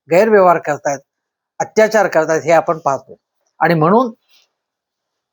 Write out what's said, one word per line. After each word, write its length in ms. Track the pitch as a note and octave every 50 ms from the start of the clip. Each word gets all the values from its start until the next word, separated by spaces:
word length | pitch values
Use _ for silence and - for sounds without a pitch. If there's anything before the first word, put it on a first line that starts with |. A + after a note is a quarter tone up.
| _ -
गैरव्यवहार 480 | D#3+ F3 G#3+ A3+ A3 G3+ F#3 F3+ E3+ E3
करतायत, 400 | D#3+ D#3+ D3 C3+ - D3+ C#3 C3+ - _ _ _ _ _ _ _ _ _ _ -
अत्याचार 480 | D#3+ - - - G#3+ G#3 G#3+ A3 G3
करतायत, 360 | E3+ - E3 D#3+ D3+ D#3+ D#3 B2
हे 100 | D3+ E3+
आपण 260 | D#3+ D3+ - E3+ D#3+
पाहतो. 380 | - D3 C3+ C3 - - - - _ _ _ _ _ _ _ -
आणि 140 | - E3 E3+
म्हणून 380 | D#3+ D3+ E3 G3 A#3 C4 A#3 A3+ _ _ _ _ _ _ _ _ _ _ _ _ _ _ _ _ _ _ _ _ _ _ _